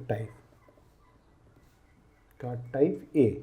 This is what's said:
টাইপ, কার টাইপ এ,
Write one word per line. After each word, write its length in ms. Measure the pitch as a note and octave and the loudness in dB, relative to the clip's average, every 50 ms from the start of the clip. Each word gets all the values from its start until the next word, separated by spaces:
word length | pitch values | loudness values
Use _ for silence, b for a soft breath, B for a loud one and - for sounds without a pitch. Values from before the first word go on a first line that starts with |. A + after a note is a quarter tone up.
| - - | -6 -6
টাইপ, 200 | A2+ G#2+ A2 A2 - - - - - _ _ _ - _ _ _ _ _ _ _ _ _ _ _ _ _ _ _ _ _ _ _ _ _ _ _ _ _ _ _ _ _ _ _ _ - | -6 -6 -6 -10 -14 -18 -20 -20 -20 _ _ _ -20 _ _ _ _ _ _ _ _ _ _ _ _ _ _ _ _ _ _ _ _ _ _ _ _ _ _ _ _ _ _ _ _ -12
কার 180 | B2 B2 B2 A#2+ - - | -10 -10 -8 -10 -10 -4
টাইপ 440 | - C3+ D3 F3+ - - - - - | 0 2 2 2 2 -2 -8 -2 4
এ, 200 | D#3 B2+ G#2+ F2+ - | 4 4 4 4 0